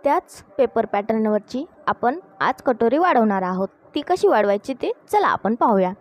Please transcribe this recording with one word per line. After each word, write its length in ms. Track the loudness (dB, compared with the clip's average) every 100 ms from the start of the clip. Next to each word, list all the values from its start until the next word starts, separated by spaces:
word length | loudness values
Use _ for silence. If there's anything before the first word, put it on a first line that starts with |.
त्याच 400 | 0 -2 -4 -20 -14 -4
पेपर 280 | -2 -2 -2
पॅटर्नवरची 800 | -4 -2 -2 0 -2 -4 -10 -10 -8 -6
आपण 320 | -2 -2 -4 -14 -4
आज 220 | -4 -2
कटोरी 360 | -4 0 0 2
वाढवणार 440 | 2 2 2 0
आहोत. 260 | -2 -4 -6 _ _ -10
ती 60 |
कशी 260 | -4 0 4
वाढवायची 460 | 4 2 0 -4
ते 180 | -6 -6 -8 _
चला 160 | 0 0
आपण 280 | 0 -2 0
पाहूया. 380 | 2 2 0 -4